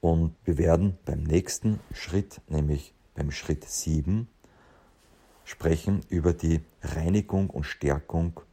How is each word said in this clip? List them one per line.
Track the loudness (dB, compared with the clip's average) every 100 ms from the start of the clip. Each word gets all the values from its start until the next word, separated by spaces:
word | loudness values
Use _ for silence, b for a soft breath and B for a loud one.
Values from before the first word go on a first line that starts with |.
und | 4 4 2 -2
wir | -2 2
werden | 4 4 4 -2
beim | -4 -4
nächsten | 2 2 0 -2 -2 -2 -6
Schritt, | -14 -4 -2 -2 -12 -6
nämlich | -2 0 -2 -4 _ _ -6
beim | -6
Schritt | -6 -4 -4
sieben, | -4 -8 -2 -2 0 -2 -2 _ b b b b b b b b b b
sprechen | -20 -2 0 2 2 -2 0
über | 2 2
die | 2 2 2 0 _
Reinigung | -8 -4 2 0 2 0 -2
und | -4
Stärkung | -8 -4 -2 -2 -2 -2 -2 -4 -18